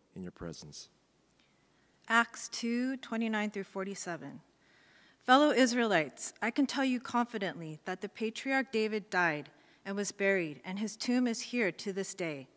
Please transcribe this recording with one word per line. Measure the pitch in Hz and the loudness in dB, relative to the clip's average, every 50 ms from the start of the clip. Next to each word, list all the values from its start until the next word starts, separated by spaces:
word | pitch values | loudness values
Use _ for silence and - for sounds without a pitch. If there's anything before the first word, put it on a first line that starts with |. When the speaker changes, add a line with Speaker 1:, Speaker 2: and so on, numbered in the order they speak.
| _ _ - | _ _ -14
Speaker 1:
in | 95 92 | -12 -12
your | 87 - | -12 -12
presence." | - 90 82 78 - - 73 71 - - - _ _ _ _ _ _ _ _ _ _ _ _ _ _ _ _ _ _ _ _ _ _ - - | -12 -12 -12 -10 -12 -14 -16 -16 -16 -18 -20 _ _ _ _ _ _ _ _ _ _ _ _ _ _ _ _ _ _ _ _ _ _ -4 2
Speaker 2:
Acts | 226 233 233 - - - - - | 2 4 2 2 -2 -12 -12 -10
two | - - 240 233 233 240 254 262 269 | -8 -6 -4 -2 -2 0 -2 -2 -4
twenty-nine | 254 - - 226 226 233 220 220 214 208 208 | -6 -8 -6 -4 -2 -2 -2 -2 -2 -2 -2
through | 208 196 190 | -4 -6 -10
forty-seven. | - - 196 190 202 196 - - 180 170 147 139 143 143 - - _ _ _ _ _ _ _ _ _ _ _ _ _ _ _ | -8 -8 -8 -8 -6 -8 -10 -8 -8 -10 -10 -10 -12 -14 -16 -18 _ _ _ _ _ _ _ _ _ _ _ _ _ _ _
Fellow | _ - 254 277 302 302 | _ 8 8 8 8 8
Israelites, | 220 226 262 226 240 247 233 214 190 165 151 127 - - - - - - | 8 6 6 6 4 2 2 4 4 4 4 2 -4 -10 -10 -10 -8 -4
I | 214 226 - | -4 -2 0
can | 294 277 - | 0 0 0
tell | - 269 269 | 2 0 0
you | 262 247 240 | 0 0 -2
confidently | - - - 240 240 240 - 208 196 170 - 170 165 156 156 151 - | -4 -2 0 0 0 0 -2 -4 -4 -4 -6 -6 -10 -10 -12 -10 -8
that | 185 180 - | -8 -8 -6
the | 208 202 | -8 -10
patriarch | - - 226 220 226 - - 269 269 269 254 - | -8 -4 -6 -6 -6 -4 -4 0 0 0 0 0
David | - 220 220 214 214 214 190 - | 0 0 0 0 -2 -4 -6 -2
died | - 180 175 165 151 147 143 - - _ _ _ _ _ - | 0 2 4 4 2 0 -4 -10 -14 _ _ _ _ _ -8
and | 196 196 | -6 -4
was | 202 202 196 - | -4 -4 -4 -2
buried, | - 196 196 196 190 170 151 147 - - | 0 2 4 4 4 2 -2 -6 -8 -8
and | 180 190 196 | -8 -6 -4
his | 220 208 - | -4 -4 -6
tomb | - - 247 240 254 254 | -6 -2 0 2 2 2
is | 240 226 - | 0 0 -4
here | - - 240 247 220 180 156 | -6 -4 -2 0 0 0 0
to | - - 208 185 | -2 -6 -6 -4
this | 196 190 - - | -4 -6 -6 -6
day. | - 180 165 147 135 127 - _ | -6 -4 -6 -6 -8 -10 -16 _